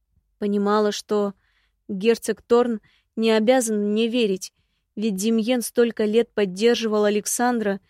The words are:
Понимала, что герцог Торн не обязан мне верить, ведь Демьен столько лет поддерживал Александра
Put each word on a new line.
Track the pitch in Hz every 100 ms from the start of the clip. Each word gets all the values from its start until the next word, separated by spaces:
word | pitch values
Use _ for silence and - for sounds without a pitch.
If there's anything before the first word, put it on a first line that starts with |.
| _ _ _ _
Понимала, | 208 202 202 214 208
что | - - 208 202 - _ _ _ _ -
герцог | 196 220 226 - 202
Торн | - 240 240 214 - _ _ -
не | 226
обязан | 220 220 262 226 214 208
мне | 214 226
верить, | 247 214 185 - _ _ _ _ -
ведь | 220 185
Демьен | 220 226 214 254
столько | - - 240 - 214
лет | 220 233
поддерживал | - 202 185 233 240 226 214 208
Александра | 208 202 - 247 233 202 196